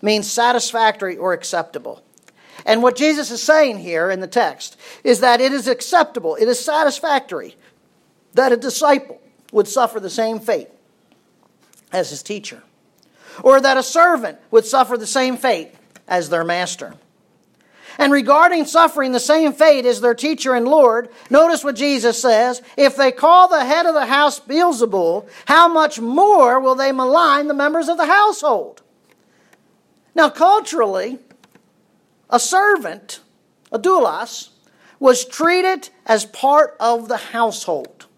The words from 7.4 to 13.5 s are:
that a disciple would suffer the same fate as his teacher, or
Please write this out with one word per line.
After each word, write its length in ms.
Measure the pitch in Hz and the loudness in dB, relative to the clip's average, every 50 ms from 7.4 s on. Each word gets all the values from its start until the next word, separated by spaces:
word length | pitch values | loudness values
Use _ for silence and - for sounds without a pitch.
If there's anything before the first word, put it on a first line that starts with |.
| 104 - - _ _ _ _ _ _ _ _ _ _ _ _ _ _ _ _ | -14 -14 -20 _ _ _ _ _ _ _ _ _ _ _ _ _ _ _ _
that 180 | - 262 262 247 | 0 2 2 0
a 40 | |
disciple 640 | 233 220 269 - - 302 294 285 269 269 - - - _ _ _ _ _ _ - | 0 -2 -8 -8 -2 2 2 2 0 0 -10 -20 -20 _ _ _ _ _ _ -2
would 140 | 220 196 | -2 -2
suffer 320 | - - 269 247 220 226 220 | 0 0 -2 -2 -2 -4 -8
the 120 | 190 185 | -12 -10
same 280 | 170 - 226 220 226 220 | -6 -6 -4 -4 -6 -8
fate 300 | 214 - 220 165 - - _ _ _ _ _ _ _ _ _ _ _ _ _ _ _ _ _ _ _ _ _ _ _ _ - | -6 -4 -6 -6 -6 -12 _ _ _ _ _ _ _ _ _ _ _ _ _ _ _ _ _ _ _ _ _ _ _ _ -6
as 180 | 185 175 135 | -6 -6 -6
his 120 | 147 135 - | -8 -16 -12
teacher, 400 | - 214 208 208 - - - _ _ _ _ _ _ _ _ _ _ _ _ _ - - - - | -12 -12 -12 -12 -16 -20 -20 _ _ _ _ _ _ _ _ _ _ _ _ _ -20 -20 -2 4
or 180 | 262 | 4